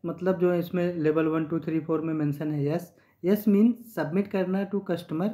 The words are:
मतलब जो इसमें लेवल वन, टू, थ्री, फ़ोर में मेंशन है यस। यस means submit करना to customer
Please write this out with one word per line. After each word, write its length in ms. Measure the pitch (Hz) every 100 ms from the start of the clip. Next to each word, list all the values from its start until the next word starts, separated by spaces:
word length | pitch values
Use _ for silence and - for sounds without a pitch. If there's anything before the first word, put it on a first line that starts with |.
| 170
मतलब 340 | 165 180 170
जो 140 | 180
इसमें 400 | 175 175 180 175 175
लेवल 320 | 151 156 156
वन, 180 | 156 151
टू, 140 | 165
थ्री, 200 | - 160
फ़ोर 220 | 151 160
में 120 | 160
मेंशन 380 | 156 147 143 156
है 140 | 151 143
यस। 300 | 170 175 _ _ _ 175
यस 200 | 214 214
means 540 | 196 233 233 - -
submit 280 | 147 180 202
करना 420 | 196 180 190 196
to 120 | 202 196
customer 380 | 170 - 160 208